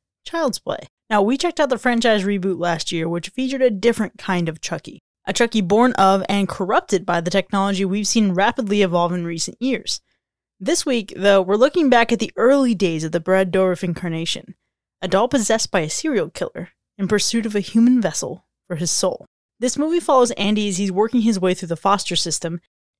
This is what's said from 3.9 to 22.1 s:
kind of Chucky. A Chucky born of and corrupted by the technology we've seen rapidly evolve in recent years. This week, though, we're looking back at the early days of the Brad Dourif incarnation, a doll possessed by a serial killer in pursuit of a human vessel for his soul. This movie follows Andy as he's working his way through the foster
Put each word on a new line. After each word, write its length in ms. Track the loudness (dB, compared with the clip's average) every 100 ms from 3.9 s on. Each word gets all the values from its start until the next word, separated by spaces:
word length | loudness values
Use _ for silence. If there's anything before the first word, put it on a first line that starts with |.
| 0 -4 -6
kind 320 | -4 -2 -2
of 100 | -6
Chucky. 400 | -10 -10 -10 -20 _ _ -8
A 60 |
Chucky 300 | 0 2 2
born 320 | 2 4 4
of 320 | 4 4 4 0
and 220 | 0 -2
corrupted 560 | -2 0 0 0 -2 0
by 160 | -2
the 100 | 0
technology 540 | -2 -2 -2 0 -2 -2
we've 200 | -2 0
seen 280 | 2 2
rapidly 480 | 2 0 0 -2 2
evolve 320 | 2 2 0
in 120 | -2 -6
recent 300 | -6 -8 -6
years. 400 | -4 -4 -6 -10 _ _ _ _ _ _
This 260 | -2 -2 0
week, 280 | -2 -4 0
though, 260 | 4 4
we're 140 | 4 2
looking 340 | 2 4 4
back 220 | 4 4
at 80 | 0
the 140 | -2 0
early 400 | 4 4 2 2
days 300 | 0 0 -2
of 80 |
the 80 | -4
Brad 280 | 2 2 2
Dourif 320 | 2 0 0
incarnation, 720 | -4 -4 -4 -4 -4 -8 -10 -20 _ _ _ _
a 60 | 0
doll 220 | 0 2
possessed 420 | 0 0 0 0
by 80 | -2
a 100 | -2
serial 400 | -4 -2 -2 -2
killer 420 | -6 -8 -8 -14 _ _ -8
in 100 | -2
pursuit 380 | 0 0 -2 -2
of 100 | -4
a 60 |
human 400 | 0 4 4 4
vessel 420 | 2 -4 -8 -10 _ _ _
for 80 | -6
his 160 | -4
soul. 340 | -2 -2 -4 -14 _ _ _
This 160 | -4 -2
movie 240 | -2 0
follows 300 | 2 4 4
Andy 380 | 0 0 0 0
as 80 | -2
he's 140 | -2
working 300 | 0 0 2
his 180 | 2 2
way 160 | 0 -2
through 140 | -4
the 60 | -2
foster 400 | 0 0 0